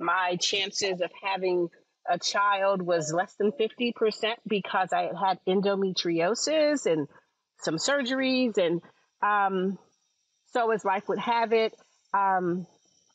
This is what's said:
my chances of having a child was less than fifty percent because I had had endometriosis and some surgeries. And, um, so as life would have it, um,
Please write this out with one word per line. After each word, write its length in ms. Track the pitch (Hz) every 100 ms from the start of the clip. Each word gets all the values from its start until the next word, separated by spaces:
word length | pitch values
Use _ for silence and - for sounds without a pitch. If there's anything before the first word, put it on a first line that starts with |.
my 340 | 170 180 180 180
chances 600 | - 202 196 - 196 180
of 120 | 170 -
having 460 | 202 190 185 180 170 - _ _ -
a 100 | 175
child 640 | - 214 202 202 196 196
was 300 | 175 170 147
less 240 | 165 196 -
than 160 | 208
fifty 400 | 214 220 - 240
percent 480 | 233 220 - 214 233 -
because 440 | 208 - 202 185
I 100 | 175
had 140 | 175 170
had 220 | 190 180 -
endometriosis 1400 | 190 196 196 196 180 180 165 170 240 - 311 302 294 214
and 200 | 160 143 - _ _ _ _
some 160 | - 160
surgeries. 840 | - 285 240 262 262 262 254 208
And, 240 | 175 170 - _ _ -
um, 560 | 208 208 196 190 190 185 _ _ _ _ _ _ _
so 260 | 254 226
as 120 | 220
life 240 | 202 190 -
would 120 | 196
have 320 | 196 233 226
it, 200 | 226 220 - _ _ _
um, 540 | 196 196 190 180 175 170 _ _ _ _